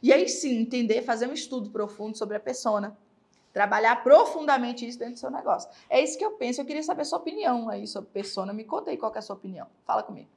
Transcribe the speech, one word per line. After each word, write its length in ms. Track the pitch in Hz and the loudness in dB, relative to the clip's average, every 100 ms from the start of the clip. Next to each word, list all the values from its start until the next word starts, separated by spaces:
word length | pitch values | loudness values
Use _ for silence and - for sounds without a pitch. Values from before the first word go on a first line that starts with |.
e 100 | 240 | 8
aí 160 | 285 370 | 6 6
sim 300 | - 294 240 | -2 -2 0
entender, 420 | 226 254 233 226 | 0 0 2 0
fazer 260 | 247 233 247 | 0 -2 -2
um 60 | |
estudo 380 | 302 - 254 208 | -6 -8 -8 -6
profundo 480 | 220 208 - 214 214 | -6 -6 -6 -10 -8
sobre 180 | 208 214 | -6 -6
a 40 | |
persona. 540 | 233 247 240 208 202 208 _ _ _ _ _ | -6 -4 0 0 -2 -12 _ _ _ _ _
Trabalhar 480 | - 202 208 226 240 | 0 2 4 2 2
profundamente 840 | 254 302 466 330 302 269 240 240 240 | 10 10 10 0 2 2 2 -6 -10
isso 120 | 240 | -8
dentro 160 | 240 | -12
do 60 | 240 | -8
seu 100 | 254 | -8
negócio. 400 | 277 - 185 - - _ | -6 -2 -2 -4 -20 _
É 100 | 254 | 2
isso 160 | 311 - | 2 -2
que 60 | |
eu 80 | 427 | -6
penso. 280 | 427 240 247 | -4 -4 -4
Eu 60 | 277 | -4
queria 160 | 302 | -6
saber 180 | 311 294 | -4 -4
a 40 | 294 | -4
sua 120 | - | -4
opinião 520 | - 320 392 247 226 | -6 -4 -2 -2 -2
aí 160 | 208 208 | -8 -8
sobre 240 | 202 - | -12 -10
persona. 420 | 196 202 202 190 | -8 -8 -6 -6
Me 120 | 208 | -8
conta 260 | 220 339 415 | -6 -6 -6
aí 80 | 320 | -6
qual 120 | 220 | -6
que 60 | - | -8
é 40 | |
a 20 | |
sua 140 | 208 196 | -12 -14
opinião. 300 | 196 175 - _ - | -12 -14 -16 _ -2
Fala 160 | - | -2
comigo. 260 | 214 190 - | -2 -14 -18